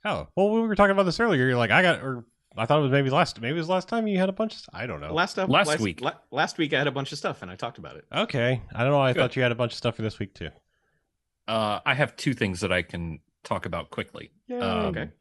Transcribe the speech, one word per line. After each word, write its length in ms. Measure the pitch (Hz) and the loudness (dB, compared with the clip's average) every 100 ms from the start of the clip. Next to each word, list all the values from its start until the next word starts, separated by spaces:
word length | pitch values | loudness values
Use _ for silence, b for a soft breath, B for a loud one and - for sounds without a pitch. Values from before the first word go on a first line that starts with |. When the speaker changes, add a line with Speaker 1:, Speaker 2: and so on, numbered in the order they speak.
| - | -2
Speaker 1:
Oh, 220 | 156 147 - | -4 -4 0
well, 140 | 202 | 2
we 100 | 220 | 2
were 140 | 226 196 | 0 4
talking 160 | 202 | 4
about 120 | 196 | 6
this 160 | 190 156 | 2 2
earlier. 260 | 233 160 127 | 2 4 4
You're 120 | 123 | 4
like, 140 | 117 | 6
"I 100 | 123 | 6
got," 200 | 175 139 | 6 2
or 240 | 135 127 117 _ _ - | -2 -8 -10 _ _ -6
I 80 | 113 | 2
thought 140 | 147 | 4
it 40 | |
was 80 | 143 | 4
maybe 180 | 139 139 | 4 4
last, 300 | 139 170 - | 2 2 0
maybe 140 | 117 165 | -4 -4
it 40 | |
was 80 | 160 | 0
last 180 | 185 - | -2 0
time 180 | 233 220 | -2 0
you 100 | 190 | 0
had 120 | 190 | 0
a 40 | |
bunch 200 | 190 220 | -2 -6
of 60 | - | -6
st-, 100 | - | -16
I 120 | 180 226 | -10 -8
don't 140 | 160 | -8
know. 120 | 151 | -4
Speaker 2:
Last 180 | 165 180 | 0 0
stuff, 180 | - 185 | 0 2
Speaker 3:
Last 180 | 147 196 | 2 4
Speaker 2:
last 120 | 151 | 2
Speaker 3:
week. 180 | 107 82 | -2 -2
Speaker 2:
la-, 120 | 131 - _ | -6 -6 _
last 260 | 123 165 - | -4 -4 -2
week 160 | 151 | -2
I 40 | 143 | 0
had 100 | 143 | 0
a 40 | |
bunch 200 | 131 131 | -2 -8
of 60 | 147 | -6
stuff 240 | 202 135 | -8 -8
and 100 | 90 | -12
I 40 | 92 | -10
talked 220 | 120 - | -10 -10
about 180 | 78 71 | -18 -18
it. 80 | - | -8
Speaker 1:
Okay. 480 | 147 214 135 120 127 - | -4 -2 0 0 0 -4
I 100 | - | -2
don't 80 | 123 | 2
know. 80 | 143 | 4
I 100 | 135 | 4
Speaker 3:
Good. 60 | 123 | 2
Speaker 1:
thought 160 | 127 135 | 0 2
you 60 | |
had 80 | 123 | 0
a 40 | 113 | 2
bunch 180 | 120 | -2
of 40 | - | -2
stuff 200 | 120 110 | -4 -2
for 40 | |
this 160 | 110 - | -6 -4
week 160 | 101 | -10
too. 160 | - 80 - _ _ _ _ _ _ _ _ - | -8 -14 -14 _ _ _ _ _ _ _ _ -4
Speaker 3:
Uh, 320 | 113 107 101 - | -2 0 -2 0
I 80 | |
have 220 | 135 147 - | 0 0 -2
two 180 | - | -4
things 280 | 123 104 90 | -2 -2 -2
that 100 | 98 | 0
I 100 | 90 | 0
can 380 | 87 87 85 78 _ _ | -2 -6 -8 -10 _ _
talk 220 | - 98 90 | -6 -6 -4
about 240 | 85 80 | -8 -8
quickly. 420 | - - - - _ _ | -10 -10 -12 -20 _ _
Speaker 1:
Yay. 100 | 247 | -6
Speaker 3:
Um, 260 | 190 185 196 | -2 -2 -2
Speaker 2:
Okay. 240 | 175 - - | -4 -8 -14